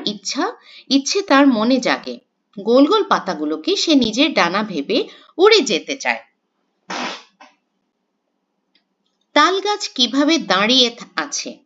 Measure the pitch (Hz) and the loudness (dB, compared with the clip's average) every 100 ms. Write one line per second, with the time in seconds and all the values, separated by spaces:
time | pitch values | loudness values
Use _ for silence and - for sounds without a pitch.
0 | 208 208 - 254 381 - _ - - 269 | -4 -8 -8 -6 -6 -8 _ -20 -2 -2
1 | 269 403 392 277 285 220 214 262 170 131 | 0 -4 2 4 4 4 2 0 0 -4
2 | 131 120 _ _ _ 208 196 247 294 427 | -6 -14 _ _ _ -8 2 4 4 2
3 | 359 180 185 151 151 156 311 403 349 285 | 0 -2 -2 -6 -4 -4 -2 -2 2 2
4 | 226 220 311 208 175 196 214 202 - 247 | 2 0 0 0 -2 -2 -4 -6 -4 -4
5 | - - - - 403 427 214 160 - 139 | -4 -10 -12 2 4 4 2 -2 -4 -6
6 | 127 113 - _ _ _ _ _ - - | -6 -6 -10 _ _ _ _ _ -12 -10
7 | - - - _ - _ _ _ _ _ | -10 -12 -20 _ -20 _ _ _ _ _
8 | _ _ _ _ _ _ _ _ _ _ | _ _ _ _ _ _ _ _ _ _
9 | _ _ _ 294 320 381 415 415 - - | _ _ _ 2 2 2 -4 -4 -6 -4
10 | 240 269 294 320 190 185 214 262 240 233 | -2 0 2 0 0 0 2 2 2 -2
11 | - - 143 - 127 - | -10 -10 -8 -8 -10 -14